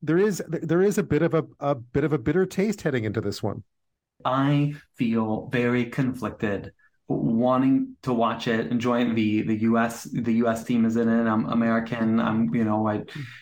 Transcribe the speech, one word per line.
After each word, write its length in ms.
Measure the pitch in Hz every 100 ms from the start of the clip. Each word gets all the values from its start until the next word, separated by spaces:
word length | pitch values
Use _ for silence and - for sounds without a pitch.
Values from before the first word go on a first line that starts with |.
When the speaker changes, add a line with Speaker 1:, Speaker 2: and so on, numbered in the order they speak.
Speaker 1:
there 160 | 147 170
is, 240 | 214 196 -
th-, 120 | 160
there 200 | 156 170
is 160 | 202 202
a 40 |
bit 200 | 151 147
of 100 | 165
a, 100 | 160 151 -
a 140 | 143
bit 300 | 135 - 139
of 100 | 151
a 60 | 147
bitter 260 | 113 170 185
taste 360 | - 214 202
heading 220 | 165 127 107
into 140 | 107
this 220 | 101 -
one. 220 | 104 - - _ _ _ _ _
Speaker 2:
I 520 | 127 131 139 147 147 147 - -
feel 540 | 117 113 110 110 -
very 340 | 123 120 123 120
conflicted, 840 | - 127 127 104 - 107 98 - - _ _ -
wanting 880 | - 143 113 123 127 135 135 131 -
to 100 | 131
watch 340 | 117 113 113 123
it, 200 | 113 -
enjoying 480 | 120 123 120 120 110
the, 260 | 107 107
the 140 | 107 107
U 180 | 113 113
S, 240 | 113 -
the 300 | - - 117
U 160 | 113 117
S 140 | 113
team 220 | - 117 113
is 100 | 113
in 140 | 113
it. 180 | 117 113
I'm 200 | 110 -
American. 720 | 117 113 113 113 120 110 113
I'm, 340 | 113 110 113
you 120 | 117 110
know, 220 | 107 110
I 180 | 107 - 151 127 -